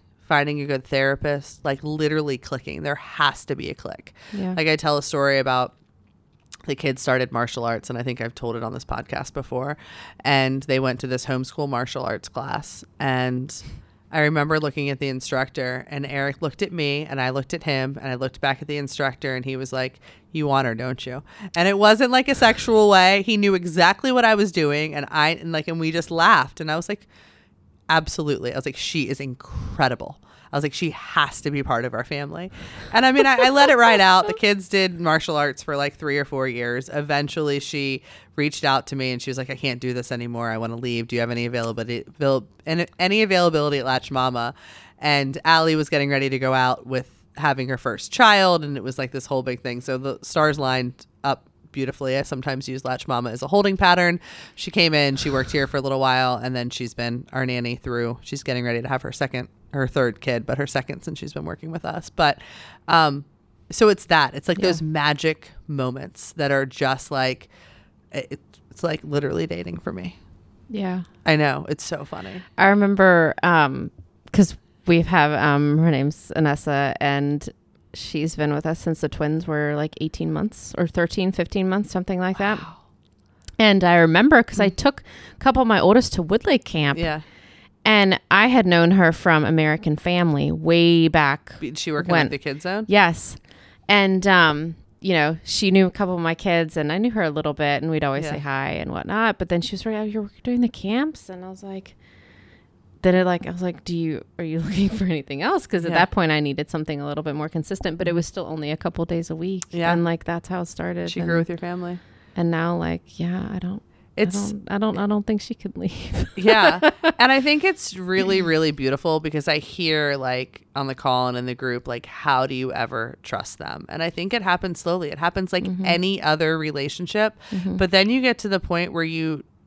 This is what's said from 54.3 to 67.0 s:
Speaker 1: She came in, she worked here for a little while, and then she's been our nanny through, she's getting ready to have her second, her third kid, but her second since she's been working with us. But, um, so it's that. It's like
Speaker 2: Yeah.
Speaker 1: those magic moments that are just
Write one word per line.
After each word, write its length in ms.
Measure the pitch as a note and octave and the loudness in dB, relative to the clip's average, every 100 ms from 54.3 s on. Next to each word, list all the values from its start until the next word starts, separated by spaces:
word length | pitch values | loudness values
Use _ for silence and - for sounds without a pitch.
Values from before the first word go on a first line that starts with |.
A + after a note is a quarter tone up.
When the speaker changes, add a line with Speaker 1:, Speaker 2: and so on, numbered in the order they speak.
| - - | -20 -20
Speaker 1:
She 160 | - - | -14 -6
came 240 | G3+ E3+ | 2 4
in, 220 | D3+ C#3+ C#3 | 4 2 0
she 160 | D3+ | -2
worked 200 | C3+ C3 | -2 -2
here 140 | D3+ C3+ | -2 -2
for 120 | C#3 | -2
a 40 | |
little 180 | C3+ C3+ | -2 0
while, 360 | C3 B2+ B2+ B2 | 2 2 2 -2
and 200 | B2 B2+ | -4 -4
then 140 | A#2+ | -6
she's 240 | - A#2+ | -6 -10
been 320 | - A#2+ A#2+ B2+ | -6 -6 -6 -8
our 140 | - C3 | -6 -4
nanny 280 | B2 A#2+ B2 | -4 -4 -6
through, 440 | - A#2+ A#2 A#2 | -6 -4 -4 -6
she's 220 | - C#3 | -10 -10
getting 200 | - B2 | -6 -4
ready 160 | B2 A#2 | -2 -4
to 40 | B2+ | -4
have 140 | C3 | -6
her 100 | C3 | -6
second, 380 | B2 C3+ B2+ B2 _ - | -6 -6 -6 -10 _ -10
her 140 | C#3+ B2+ | -4 -2
third 340 | C#3+ B2 G#2+ | 0 0 -2
kid, 240 | - A#2+ A2+ | -4 -4 -2
but 140 | B2 | -4
her 80 | C#3+ | -2
second 340 | C#3 B2+ - | -4 -6 -10
since 160 | - D#3 | -10 -12
she's 160 | - | -12
been 120 | - D#3 | -10 -10
working 260 | E3 D#3+ | -12 -12
with 120 | D#3+ | -10
us. 280 | D#3+ D#3+ - | -8 -10 -12
But, 280 | - D3+ - - - - - - | 0 0 0 -8 -20 -20 -20 0
um, 380 | E3 D#3 C#3 C#3+ _ _ _ _ | 4 4 0 -8 _ _ _ _
so 180 | - G#3+ | 4 4
it's 160 | G3+ - | 4 4
that. 300 | D#3+ C#3 C#3 | 4 4 -2
It's 120 | - | -2
like 120 | F3 | 0
Speaker 2:
Yeah. 80 | F#3+ | 2
Speaker 1:
those 160 | D#3+ | 0
magic 640 | D#3+ D#3 D3 D3 D#3+ D#3 - - - | -2 0 0 0 -2 -4 -10 -20 -10
moments 680 | C#3+ B2+ C3 C3+ - - | -4 -4 -6 -12 -14 -16
that 180 | - C#3+ | -4 0
are 160 | C#3 C3+ | 0 -2
just 420 | - C3+ C3 | -2 -2 -2